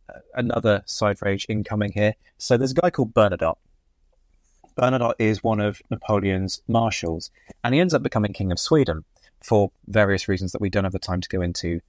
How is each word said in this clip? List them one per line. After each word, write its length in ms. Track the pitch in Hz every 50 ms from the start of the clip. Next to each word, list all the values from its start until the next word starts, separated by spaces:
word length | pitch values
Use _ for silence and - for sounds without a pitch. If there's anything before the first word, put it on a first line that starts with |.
| _ - - - - _ -
another 480 | 127 120 120 - 117 - 113 104 98 -
side 380 | - - - 113 104 101 - -
rage 240 | 101 98 98 - -
incoming 440 | 110 104 98 - 110 107 104 101 92
here. 220 | - 104 107 110 - _ _ _
So 220 | _ - - 127 117
there's 140 | 131 131 131
a 20 |
guy 160 | 160 175 180
called 240 | - - 127 110 -
Bernadotte. 420 | 117 107 101 92 82 82 80 - - _ _ _ _ _ _ _ _ _ _ _ _ _ _ _ _ _ _ _ _ _ _ _
Bernadotte 380 | - 127 127 131 127 120 117 - -
is 240 | 113 110 110 98 -
one 160 | 117 110 104
of 200 | 104 104 98 - - _
Napoleon's 680 | 117 107 - - 107 101 95 98 95 92 95 95 - - _
marshals, 640 | - 113 113 117 113 104 - - 85 82 82 - - _ _ _ _ - _ -
and 120 | 120 127
he 60 | 147
ends 140 | 180 185 160
up 80 | 135 139
becoming 300 | - - 110 107 104 98
King 180 | - 98 92
of 80 | 87 -
Sweden 460 | - - 160 156 135 - 80 80 - _ _ _ _ _ _ _
for 300 | - - 117 104 101 95 - _ _
various 400 | - 98 107 104 98 98 92 -
reasons 260 | - 98 87 95 90 -
that 80 | -
we 80 | 101 98
don't 140 | 90 104 98
have 80 | 95 92
the 60 | 95
time 220 | - - 90 90
to 80 | 90 -
go 120 | - 95
into 400 | 90 87 87 - - 87 85 85 -